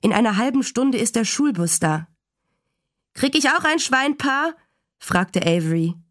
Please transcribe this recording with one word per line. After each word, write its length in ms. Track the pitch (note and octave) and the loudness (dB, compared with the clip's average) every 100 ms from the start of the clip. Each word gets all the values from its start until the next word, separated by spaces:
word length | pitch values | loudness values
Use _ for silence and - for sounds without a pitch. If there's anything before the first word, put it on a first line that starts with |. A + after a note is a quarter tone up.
„In 120 | G#3+ | 2
einer 240 | A3+ A#3 G3+ | 4 2 2
halben 280 | B3+ C4+ | 0 0
Stunde 340 | - - C4+ B3 | -2 0 0 2
ist 160 | A3+ | 0
der 100 | A#3 | 0
Schulbus 540 | A3 - D4 F#3 E3+ - | -2 0 0 0 0 0
da.“ 300 | E3 D#3 E3 _ _ _ _ _ _ _ _ _ _ | 0 -2 -6 _ _ _ _ _ _ _ _ _ _
„Krieg 220 | - C4+ - | -2 -2 0
ich 140 | C4+ | 0
auch 120 | D#4 | 0
ein 160 | D#4 D#4+ | 0 -2
Schwein, 400 | - C4 C#4 C#4+ | 0 0 0 -2
Pa?“, 360 | C#4 C4+ D#4+ D#4+ _ _ _ _ | -2 -2 -2 -6 _ _ _ _
fragte 440 | - F3 F#3+ F#3 | -4 -2 0 -2
Avery. 520 | E3+ E3+ D#3+ E3 E3 F3 _ | 0 0 0 0 -2 -4 _